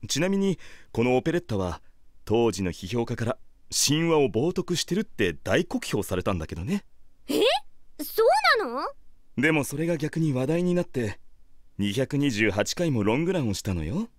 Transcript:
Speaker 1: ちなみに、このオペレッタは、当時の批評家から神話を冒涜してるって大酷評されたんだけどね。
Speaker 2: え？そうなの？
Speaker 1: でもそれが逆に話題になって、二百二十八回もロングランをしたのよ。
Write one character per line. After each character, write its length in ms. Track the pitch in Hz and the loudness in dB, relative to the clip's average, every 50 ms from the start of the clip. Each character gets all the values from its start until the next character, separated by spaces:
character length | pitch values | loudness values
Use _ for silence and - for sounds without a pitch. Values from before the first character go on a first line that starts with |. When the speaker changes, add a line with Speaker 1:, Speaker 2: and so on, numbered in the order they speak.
| - 101 | -6 -4
Speaker 1:
ち 140 | - 135 | -2 0
な 80 | 165 185 | 0 2
み 80 | 196 196 | 2 2
に、 220 | 196 196 185 - - - - - - - | 2 2 0 -2 -4 -18 -18 -18 -20 -8
こ 120 | - - 117 | -2 0 2
の 140 | 123 127 127 | 4 4 4
オ 40 | - | 2
ペ 80 | 165 | 2
レ 80 | 160 175 | 0 0
ッ 60 | - | -2
タ 120 | - 113 98 | -2 -2 -2
は、 240 | 92 90 82 - - - - - - - - - - | -2 -2 -4 -6 -10 -20 -20 -20 -20 -20 -20 -20 -4
当 260 | - 104 113 120 113 | 0 2 4 4 4
時 100 | 101 90 | 2 2
の 100 | 98 90 | -2 -2
批 160 | 82 - - 87 | -2 -4 -8 -4
評 180 | 101 120 117 | -2 -4 -2
家 100 | - 123 | -2 -4
か 100 | 110 - | -4 -2
ら 120 | - - - - - - _ - - | -4 -4 -6 -8 -20 -20 _ -16 -6
神 380 | - - - - 147 156 165 170 | -2 0 2 2 2 2 2 4
話 100 | 165 156 | 4 4
を 80 | 143 131 | 4 4
冒 260 | - 110 127 170 180 | 2 2 0 0 0
涜 220 | - 180 - 180 | -2 -2 -2 -2
し 100 | 160 - | -2 -2
て 80 | - 175 | -2 -2
る 80 | 196 | -2
っ 20 | 220 | -2
て 280 | - - - 110 90 82 | -4 -2 0 0 0 0
大 320 | - - - 95 139 165 | -2 -2 0 2 2 2
酷 200 | - - 254 - - | 0 -4 -6 -4 -2
評 160 | - 113 95 | -2 -2 -2
さ 120 | - - | -2 -2
れ 60 | 90 | -2
た 120 | 90 - 98 | 0 0 -2
ん 40 | 90 | -2
だ 80 | 82 | -2
け 80 | - - | -6 -6
ど 100 | 80 85 | -8 -4
ね。 220 | 110 190 202 - - - - - - - _ - - | -4 -4 -4 -4 -8 -20 -20 -20 -20 -20 _ -8 -2
Speaker 2:
え？ 140 | 285 - 440 494 640 784 - - - - - - - - 302 | 0 2 4 2 2 0 -2 -8 -18 -18 -20 -18 -12 -12 -10
そ 200 | - - - 440 | -8 0 4 4
う 400 | 480 698 855 855 719 605 466 403 | 6 6 4 4 4 2 4 2
な 180 | 254 233 262 320 | -2 -4 -4 -6
の？ 40 | 466 571 - - - - - - - - - | -6 -8 -10 -18 -20 -20 -20 -20 -10 -4 0
Speaker 1:
で 140 | 123 156 | 2 4
も 120 | 160 156 135 | 4 2 0
そ 140 | - - 139 | -2 -4 -4
れ 100 | 160 165 | -2 0
が 100 | 175 156 | 0 0
逆 220 | 151 151 - 165 | -2 -4 -2 0
に 140 | 160 156 135 | 0 0 0
話 120 | 127 131 | 0 0
題 180 | 135 160 170 180 | 0 0 2 2
に 120 | 180 180 | 2 2
な 80 | 175 170 | 0 0
っ 20 | |
て、 340 | - - - 120 104 95 - - - - - - - - - - - - - | -2 -2 -2 -2 -2 -4 -8 -14 -20 -20 -20 -20 -20 -20 -20 -20 -20 -6 -2
二 140 | 98 101 98 | -2 0 2
百 240 | 123 135 - - 139 | 0 -2 0 0 0
二 120 | 143 143 | 2 2
十 220 | 117 101 110 107 | 2 2 2 2
八 240 | 90 101 104 - - | 2 2 0 -2 0
回 160 | - 180 165 | -2 0 0
も 120 | 139 117 101 | 2 2 2
ロ 120 | 101 110 | 2 2
ン 100 | 135 165 | 2 2
グ 80 | 170 190 | 0 0
ラ 80 | 180 | 0
ン 80 | 139 110 | 0 0
を 60 | 98 | -2
し 80 | - - | -2 -2
た 100 | - 95 | -4 -2
の 100 | 87 78 | -2 -2
よ。 260 | 78 110 175 226 233 _ | -2 -4 -4 -6 -6 _